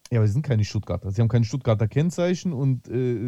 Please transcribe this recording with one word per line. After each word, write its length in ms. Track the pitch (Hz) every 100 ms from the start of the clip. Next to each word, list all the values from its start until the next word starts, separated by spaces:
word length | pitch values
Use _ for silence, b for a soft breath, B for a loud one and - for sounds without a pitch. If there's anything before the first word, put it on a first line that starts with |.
| -
Ja, 80 | 117
aber 80 | 107
sie 60 |
sind 100 | 107
keine 200 | 147 110
Stuttgarter. 480 | 104 107 - 87 95
Sie 80 | 98
haben 80 | 120
keine 160 | 117 113
Stuttgarter 420 | 139 120 107 110
Kennzeichen 680 | 139 165 170 175 180 185
und, 340 | 135 139 127 -
äh, 300 | 120 127 117